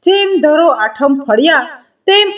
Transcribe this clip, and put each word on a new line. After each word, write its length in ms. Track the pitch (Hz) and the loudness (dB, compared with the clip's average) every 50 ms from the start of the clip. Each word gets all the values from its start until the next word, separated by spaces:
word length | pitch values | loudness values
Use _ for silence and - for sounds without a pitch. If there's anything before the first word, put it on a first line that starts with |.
| - | 2
જેમ 360 | 349 381 403 403 392 392 339 | 0 0 2 0 0 -2 0
ધરો 260 | 247 302 302 311 339 339 | 2 2 2 2 2 2
આઠમ 560 | - - 214 220 - - 269 277 277 277 277 247 | 0 0 -4 -6 -4 -2 -2 -2 0 -2 -2 -2
ફળ્યા 560 | 214 220 269 330 320 277 247 330 294 254 247 _ _ _ _ - | -2 0 2 2 0 0 -2 -4 -14 -20 _ _ _ _ _ 0
તેમ 240 | 381 415 415 403 403 | 2 2 2 0 -4